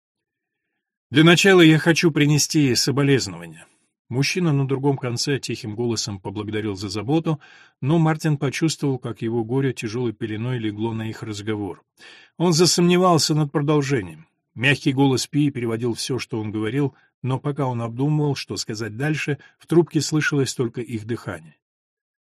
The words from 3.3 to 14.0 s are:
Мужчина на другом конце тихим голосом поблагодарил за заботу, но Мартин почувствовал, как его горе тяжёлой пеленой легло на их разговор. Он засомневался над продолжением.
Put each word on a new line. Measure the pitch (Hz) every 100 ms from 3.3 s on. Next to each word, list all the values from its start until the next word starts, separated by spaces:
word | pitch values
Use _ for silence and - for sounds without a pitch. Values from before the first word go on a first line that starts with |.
| 82 85 80 - _ _ _ _
Мужчина | 120 143 185 170
на | 139 131
другом | 135 143 139
конце | 127 120 - 135
тихим | - 117 110 104
голосом | 120 110 - 98
поблагодарил | 107 101 104 107 107 95
за | 104
заботу, | 104 104 160 165 151 - - _ _
но | 131 165
Мартин | 156 156 160 143
почувствовал, | 139 - 160 - 143 131
как | 120 110
его | 113 117 110
горе | 131 135
тяжёлой | 120 113 117 120
пеленой | 104 110 107 120 123
легло | 107 104 113
на | 113 110
их | 107
разговор. | 110 104 104 104 98 - _ _ - - - -
Он | 175
засомневался | 160 180 - 175 180 185 165 - 151
над | 147
продолжением. | 160 143 151 135 135